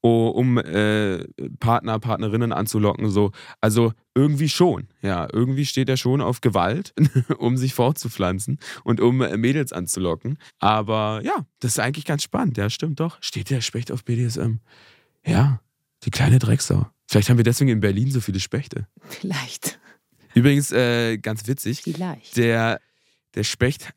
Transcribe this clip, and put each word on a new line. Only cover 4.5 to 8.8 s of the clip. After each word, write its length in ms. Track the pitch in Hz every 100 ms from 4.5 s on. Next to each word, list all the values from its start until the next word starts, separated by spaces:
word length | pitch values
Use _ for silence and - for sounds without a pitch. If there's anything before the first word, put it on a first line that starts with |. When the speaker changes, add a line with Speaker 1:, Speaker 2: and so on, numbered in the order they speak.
| - 180 95 - _
Speaker 1:
ja. 260 | 98 90 80
Irgendwie 320 | 107 123 135 139
steht 240 | - 131
er 80 | 131
schon 240 | 123 139
auf 200 | 101 123
Gewalt, 520 | 123 98 87 139 202 - 151 131
<laughs> 220 | 120 151
um 180 | 120 127
sich 160 | 131
fortzupflanzen 840 | - 123 156 117 - 92 95 104 143 - -